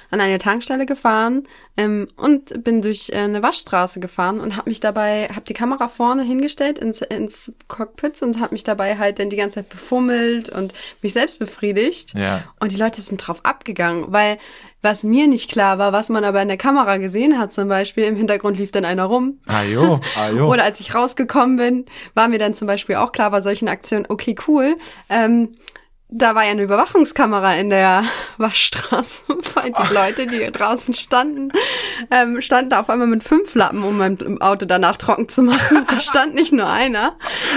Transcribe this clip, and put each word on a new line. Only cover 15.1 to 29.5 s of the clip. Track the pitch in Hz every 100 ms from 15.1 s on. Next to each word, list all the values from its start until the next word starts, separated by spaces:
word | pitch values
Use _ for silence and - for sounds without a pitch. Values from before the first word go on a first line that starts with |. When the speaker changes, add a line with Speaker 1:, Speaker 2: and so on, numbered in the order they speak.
| 254 294
Speaker 1:
nicht | 233 -
klar | 220 196 190
war, | 202
was | 202 220
man | 220 202
aber | 196
in | 202
der | 190
Kamera | 269 277 208 196
gesehen | 190 202 285 262
hat, | 202
zum | - 196
Beispiel | 190 202 226
im | 214 208
Hintergrund | 214 202 208 190
lief | 196
dann | 202 175
einer | 185 190
rum. | 247 262 269 -
Speaker 2:
Ah | 107
jo, | 101 113 175 143 - 113
ah | 107
jo. | 113 156
Speaker 1:
<laughs> |
Oder | 247 208
als | 208
ich | -
rausgekommen | 226 247 - 240 277 254 247
bin, | 240 254 262 - -
war | 220 233
mir | 220
dann | 208
zum | 208 202
Beispiel | 202 - 196
auch | 233
klar | - 208
bei | 202
solchen | 196 208 226
Aktionen, | - - 208 -
okay, | 214 240 226 -
cool, | 294 269 330 - - -
ähm, | 226 226 233 226 - - - _ _ _ 226
da | 226 220
war |
ja | 208
eine | 208
Überwachungskamera | 196 202 339 370 302 - 220 208 190 170
in | 202
der | 196 190 185 226 -
<laughs> | - -
Waschstraße, | 220 - - - - 247 240 - - 330 -